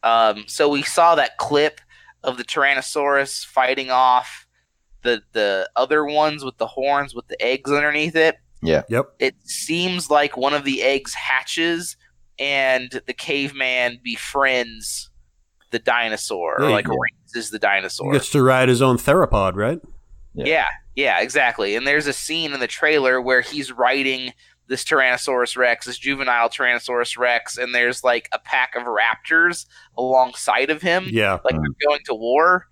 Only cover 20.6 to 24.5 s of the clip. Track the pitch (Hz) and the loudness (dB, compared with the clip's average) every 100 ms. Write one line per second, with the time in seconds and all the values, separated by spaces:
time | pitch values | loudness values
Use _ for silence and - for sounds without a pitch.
20.6 | 90 - - - 139 90 113 147 127 113 | 0 -4 -12 -2 0 2 0 2 2 0
21.6 | 101 107 131 147 147 135 - 160 160 139 | -2 -2 0 0 0 -6 -6 -6 -4 -4
22.6 | 120 - 151 156 131 127 123 127 123 147 | -6 -2 2 4 4 2 2 2 2 -8
23.6 | 135 123 123 139 135 131 127 - _ | -10 0 0 2 -2 -4 -8 -14 _